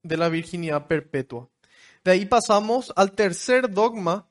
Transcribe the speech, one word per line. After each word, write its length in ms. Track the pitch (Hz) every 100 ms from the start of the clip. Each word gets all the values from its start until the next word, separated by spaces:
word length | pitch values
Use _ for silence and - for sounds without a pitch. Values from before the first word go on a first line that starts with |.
de 160 | 165 160
la 120 | 170
virginidad 580 | 165 165 175 165 147 147
perpetua. 600 | 160 143 139 131 120 127 _ _ _ _ _
De 60 | 185
ahí 160 | 185
pasamos 680 | 202 240 - 208 214 247 240
al 160 | - 196
tercer 600 | 196 202 170 - 254 254
dogma 560 | 196 226 226 175 196 _